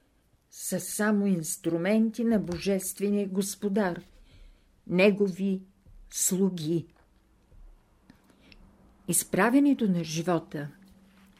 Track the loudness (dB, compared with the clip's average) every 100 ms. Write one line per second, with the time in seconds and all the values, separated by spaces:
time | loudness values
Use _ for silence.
0 | _ _ _ _ _ -14 -6 -6 -6 -2
1 | 0 2 2 0 -2 -6 -4 -2 2 2
2 | 2 0 0 0 0 -4 -2 -2 -4 -4
3 | -2 -2 -2 -4 -4 -4 -2 0 -2 -4
4 | -12 -20 -20 -20 -20 -20 _ _ -2 4
5 | 4 4 0 -2 -4 -4 -8 _ -20 -20
6 | -12 -4 -2 2 0 0 -2 -2 -4 _
7 | _ _ _ _ _ -20 -20 -20 _ _
8 | -20 -20 _ _ -20 -20 -20 _ -20 _
9 | -4 -4 -2 2 4 4 4 2 2 0
10 | -2 -4 0 -2 -2 -10 -12 -16 -20 -20
11 | _ _ -20